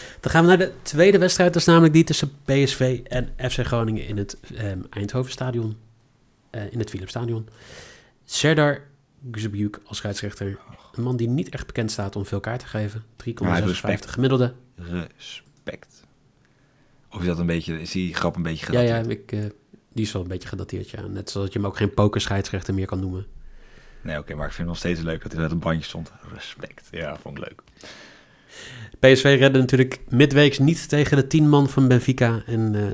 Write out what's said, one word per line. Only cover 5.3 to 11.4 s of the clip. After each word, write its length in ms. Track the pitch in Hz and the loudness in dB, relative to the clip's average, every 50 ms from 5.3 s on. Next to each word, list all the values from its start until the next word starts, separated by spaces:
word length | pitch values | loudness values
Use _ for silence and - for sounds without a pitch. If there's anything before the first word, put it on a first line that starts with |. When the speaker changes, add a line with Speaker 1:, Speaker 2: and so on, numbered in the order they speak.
| - - 131 127 120 120 110 110 107 - - _ _ _ _ _ _ _ _ _ _ _ _ _ | -6 -8 -6 -4 -4 -4 -4 -4 -6 -10 -14 _ _ _ _ _ _ _ _ _ _ _ _ _
Speaker 1:
Eh, 220 | - 104 101 90 | -14 -12 -12 -8
in 60 | - 120 | -6 -6
het 120 | 107 - | -6 -6
Philipsstadion. 580 | - 95 92 - - 120 113 117 113 110 110 - - - - - - - - - - - _ _ _ _ _ | -8 -10 -12 -10 -8 -8 -6 -6 -6 -6 -8 -12 -16 -20 -20 -20 -20 -20 -20 -20 -20 -20 _ _ _ _ _
Serdar 560 | - - - - 151 160 156 147 147 139 - - - _ _ _ _ _ _ 139 123 | -10 -4 0 0 2 4 4 2 2 0 -2 -8 -16 _ _ _ _ _ _ -16 -12
Gzebjuk 500 | 113 107 110 104 101 101 104 104 101 - - | -8 -6 -6 -4 -2 -2 -4 -4 -4 -8 -14
als 120 | - 104 | -14 -12
scheidsrechter. 600 | - - 104 104 - 107 101 - - 101 98 98 - - - - - - _ | -8 -8 -8 -6 -6 -8 -8 -8 -8 -8 -8 -8 -10 -14 -20 -20 -20 -20 _
Een 100 | - - | -8 -6
man 140 | 117 127 127 | -4 -2 -2
die 120 | 117 117 117 | -2 0 0
niet 200 | 127 156 | 0 -2